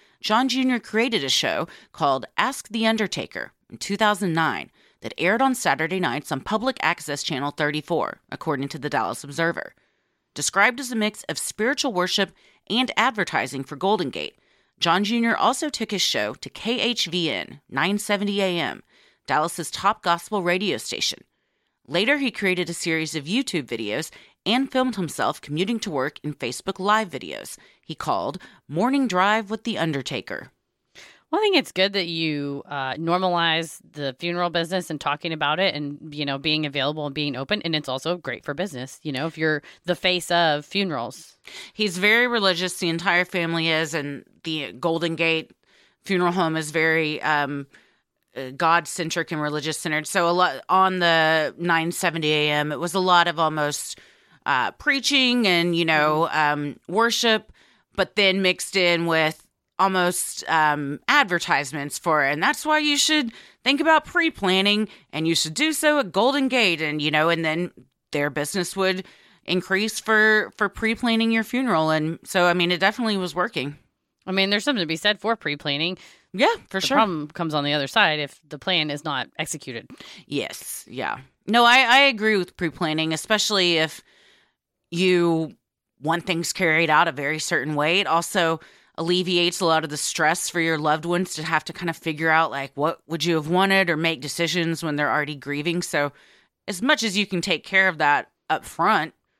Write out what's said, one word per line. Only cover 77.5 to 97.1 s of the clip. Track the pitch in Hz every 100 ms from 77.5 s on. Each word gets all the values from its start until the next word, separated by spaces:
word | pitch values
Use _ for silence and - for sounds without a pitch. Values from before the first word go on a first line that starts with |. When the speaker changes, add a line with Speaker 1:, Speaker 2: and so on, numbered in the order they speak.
Speaker 2:
on | 151
the | 143
other | 147 135
side | 226 180 151
if | 143 - 151
the | 143
plan | 190 175 151
is | 143
not | 160 131 - -
executed. | 151 151 - 117 - - - - -
Speaker 1:
Yes, | 139 - - - - -
yeah. | 123 78 123 - _ -
No, | 233
I, | 240 262
I | 240 269
agree | 277 214 220 202
with | 175 -
pre-planning, | 165 - 160 156 160
especially | 156 - 214 - 196 175 165
if | 156 - - _ _ _ _ _ _ _ -
you | 170 185 180 170 160 160 - _ _ _ _
want | 147 170
things | 185 165 170
carried | - 170 156 156
out | 156 170
a |
very | 139 143 156
certain | - 160 143
way. | 147 156 185
It | 147
also | 165 - 202 165 165 - _ _ -
alleviates | 165 180 180 175 175 -
a | 170
lot | 160
of | 151
the | 147
stress | - - 156 175 -
for | 175
your | 165 156
loved | 151 156
ones | 170 175 185
to | 156
have | 160 160
to | -
kind | - 175
of | 156
figure | 165 151 160
out, | 160 151
like, | 135 139
what | 139 156 - -
would | 160
you | 170
have | 160 151
wanted | 180 196 190 175
or | 156
make | 165 143
decisions | 143 - 165 175 165 160
when | 160 147
they're | 143
already | 143 147
grieving. | 143 143 143 160 175
So | - 151 143 - _ _ _ _ -
as | 180
much | 254 294
as | 226